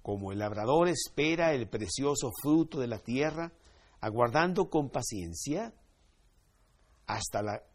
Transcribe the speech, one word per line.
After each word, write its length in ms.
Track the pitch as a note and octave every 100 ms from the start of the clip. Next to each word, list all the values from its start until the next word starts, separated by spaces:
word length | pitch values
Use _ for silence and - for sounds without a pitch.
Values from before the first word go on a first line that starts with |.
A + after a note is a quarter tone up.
Como 300 | - G2+ G2
el 80 | G2+
labrador 480 | G#2 G#2 A2 D#3 F3
espera 640 | E3+ - - D3+ E3 E3
el 140 | C#3 G#2+
precioso 600 | A2 G2+ - C#3 C#3+ C3 -
fruto 380 | C#3+ D#3 D#3 D3+
de 80 | A#2+
la 120 | G#2+
tierra, 520 | - B2+ D3+ D#3 E3 _ _ _ _ _
aguardando 680 | G#2+ G#2+ A#2+ C#3 F3 F3+ F3
con 200 | D#3+ C#3
paciencia 840 | C#3+ A#2+ G#2 E2+ E2+ C3+ D#3+ A3+ - _ _ _ _ _ _ _ _ _ _ _ _ -
hasta 340 | G#2+ - G#2
la 220 | G#2 G#2+ -